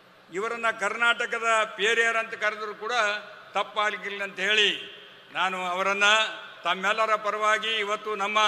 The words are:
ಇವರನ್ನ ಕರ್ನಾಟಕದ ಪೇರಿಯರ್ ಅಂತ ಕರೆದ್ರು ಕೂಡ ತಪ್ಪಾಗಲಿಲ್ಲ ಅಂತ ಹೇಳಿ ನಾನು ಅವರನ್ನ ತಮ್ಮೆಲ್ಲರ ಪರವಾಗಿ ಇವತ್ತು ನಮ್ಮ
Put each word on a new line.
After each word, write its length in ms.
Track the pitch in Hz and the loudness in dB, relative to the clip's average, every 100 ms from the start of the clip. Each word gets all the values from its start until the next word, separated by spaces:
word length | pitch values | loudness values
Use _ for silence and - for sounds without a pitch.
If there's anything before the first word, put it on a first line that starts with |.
| - - - | -20 -20 -12
ಇವರನ್ನ 400 | 170 226 233 226 | -8 -6 -2 -2
ಕರ್ನಾಟಕದ 760 | 220 202 226 233 233 240 233 226 220 214 185 | 0 -4 2 2 2 0 -2 2 2 2 0
ಪೇರಿಯರ್ 420 | 208 233 233 226 | 2 4 2 2
ಅಂತ 160 | 214 | -2
ಕರೆದ್ರು 400 | 202 214 214 214 196 | -2 -2 -2 -10 -8
ಕೂಡ 160 | 214 240 208 208 - - - | -2 0 0 0 -8 -20 -4
ತಪ್ಪಾಗಲಿಲ್ಲ 720 | 196 208 220 208 202 190 202 | -4 -2 -2 -2 -2 -8 -6
ಅಂತ 160 | 196 180 | -8 -4
ಹೇಳಿ 280 | 196 214 202 143 - - - - - | 2 4 4 0 -8 -18 -20 -20 -10
ನಾನು 320 | 156 185 185 185 | -2 -2 -2 -4
ಅವರನ್ನ 380 | 180 190 202 208 220 214 - - - | -2 0 4 4 6 2 -4 -16 -6
ತಮ್ಮೆಲ್ಲರ 520 | 170 185 196 220 220 214 | -2 0 0 2 2 0
ಪರವಾಗಿ 560 | 208 214 214 214 220 220 | 0 0 0 2 0 -2
ಇವತ್ತು 400 | 202 208 214 202 | -2 -4 -4 -4
ನಮ್ಮ 240 | 202 214 | 0 2